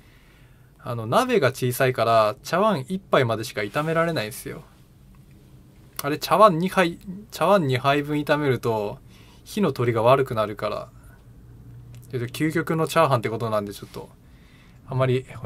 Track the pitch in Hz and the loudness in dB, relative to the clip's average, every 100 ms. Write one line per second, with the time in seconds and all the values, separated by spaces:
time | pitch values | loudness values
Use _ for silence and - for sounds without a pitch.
0 | - - - - - - - - 123 117 | -20 -20 -20 -20 -20 -20 -20 -18 -10 -8
1 | 110 185 254 226 131 - 127 123 131 123 | 0 0 2 2 2 0 -4 2 0 2
2 | 113 113 107 104 - 170 220 175 131 185 | 4 4 4 0 -4 0 2 0 -4 -8
3 | - 165 123 110 110 - 104 143 156 165 | 0 2 2 0 -4 -6 -4 -4 -2 0
4 | 170 160 107 110 139 160 - - - - | 0 -2 -6 -8 -14 -14 -18 -20 -20 -20
5 | - - - - - - - - - - | -20 -20 -20 -20 -20 -20 -20 -20 -16 -10
6 | 143 151 - 165 214 160 185 196 175 170 | -6 -6 0 6 6 6 0 0 0 -2
7 | 202 185 - - 160 202 143 127 139 143 | -12 -16 -14 -2 2 4 2 0 2 0
8 | 147 147 147 147 143 120 120 110 104 139 | 0 -4 0 0 0 0 -2 -2 -4 -8
9 | - - - - - - 180 131 123 113 | -16 -20 -20 -20 -10 -2 -2 0 0 2
10 | 113 139 131 110 107 107 104 107 - - | 4 4 2 -2 -4 -4 -6 -6 -10 -18
11 | - - - - - - - - - - | -20 -20 -20 -20 -20 -20 -20 -20 -20 -20
12 | - 127 120 - 156 165 - 160 156 165 | -12 -8 -8 -4 -2 -2 -2 -2 0 2
13 | 151 131 110 110 113 107 101 98 - - | 4 2 0 -4 -2 -2 -4 -10 -14 -16
14 | - - - - - - - - - 127 | -16 -20 -20 -20 -20 -20 -20 -20 -8 -2
15 | 131 127 127 - | 0 0 -2 -10